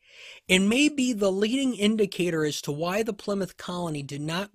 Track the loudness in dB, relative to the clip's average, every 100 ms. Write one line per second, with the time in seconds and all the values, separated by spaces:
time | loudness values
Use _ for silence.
0 | _ -20 -20 -10 0 2 4 4 4 2
1 | 0 2 2 2 0 2 0 2 2 4
2 | 2 0 0 0 0 -2 -4 -4 -2 -2
3 | -2 -4 -4 -4 -4 -8 -10 -6 -4 -6
4 | -6 -6 -4 -4 -6